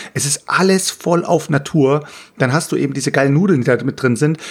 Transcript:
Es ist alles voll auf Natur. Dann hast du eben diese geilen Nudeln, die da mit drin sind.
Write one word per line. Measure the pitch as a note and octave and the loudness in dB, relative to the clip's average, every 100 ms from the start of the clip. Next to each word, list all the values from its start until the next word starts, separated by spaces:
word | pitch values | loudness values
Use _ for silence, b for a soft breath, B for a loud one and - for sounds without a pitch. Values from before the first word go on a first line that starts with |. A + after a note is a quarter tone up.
| B | B
Es | - C#3 | -6 -4
ist | - - | -4 -2
alles | - F#3+ F#3+ - | 0 2 2 0
voll | - - E3+ | -6 -2 0
auf | - E3+ - | 2 -2 0
Natur. | C#3+ C#3+ E3 C3+ D3 C#3+ B B - | -2 0 2 4 2 -2 B B -4
Dann | B2+ | 0
hast | D3 D3+ | 0 -2
du | - | -2
eben | C#3 | -2
diese | C3+ C#3 | -4 -2
geilen | C#3+ C#3 | 0 2
Nudeln, | C#3 G3 D3+ | 2 4 2
die | A#2+ | 2
da | B2 | 0
mit | B2 - | -2 -2
drin | B2+ A#2 | 0 0
sind. | D3 D#3+ B | 0 -2 B